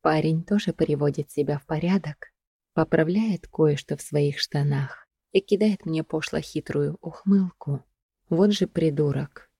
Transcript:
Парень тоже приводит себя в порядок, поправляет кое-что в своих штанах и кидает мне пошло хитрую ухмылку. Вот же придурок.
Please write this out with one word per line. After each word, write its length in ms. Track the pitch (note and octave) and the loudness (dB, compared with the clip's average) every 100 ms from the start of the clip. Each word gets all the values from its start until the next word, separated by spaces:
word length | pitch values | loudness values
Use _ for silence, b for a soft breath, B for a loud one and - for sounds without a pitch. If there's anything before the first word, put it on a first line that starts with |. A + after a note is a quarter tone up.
Парень 420 | E3 D#3 D#3 D#3+ | 2 2 2 0
тоже 300 | E3+ G3+ F#3+ | 0 -2 0
приводит 560 | - D#3+ D3 D3 C#3+ C#3+ | -2 0 2 0 -2 -6
себя 280 | - C#3 C#3+ | -2 -2 -2
в 80 | - | -4
порядок, 640 | D#3 F3 F#3+ D#3 - - _ _ _ _ - | -2 0 0 -2 -12 -18 _ _ _ _ -2
поправляет 680 | D#3+ D#3+ D#3+ G3 A3 F3 - | 2 2 2 2 0 -2 -6
кое-что 500 | - D#3 C#3+ - D3 | 2 2 2 -4 -8
в 20 | |
своих 380 | - D3 D3 C#3+ | -2 0 0 -2
штанах 680 | - D3 C#3+ C#3 C3+ - _ _ _ | -4 0 0 0 -4 -10 _ _ _
и 80 | F#3+ | -2
кидает 440 | - G3+ G#3+ G3 | 0 2 2 0
мне 180 | E3 D#3+ | -4 -4
пошло 380 | D#3+ D#3+ - D#3 | -4 -6 -4 -6
хитрую 560 | D#3 D#3 - D3 C#3+ E3 | -6 -8 -4 -2 -2 -6
ухмылку. 840 | E3 - F#3+ G3 F#3 _ - C#3 _ _ _ _ _ | -14 -6 2 2 2 _ -6 -6 _ _ _ _ _
Вот 220 | D#3+ G#3 | 2 2
же 140 | G3+ F#3 | 2 -2
придурок. 840 | - D#3+ C#3+ D3 C#3 D3 - _ | 0 0 2 0 -2 -6 -12 _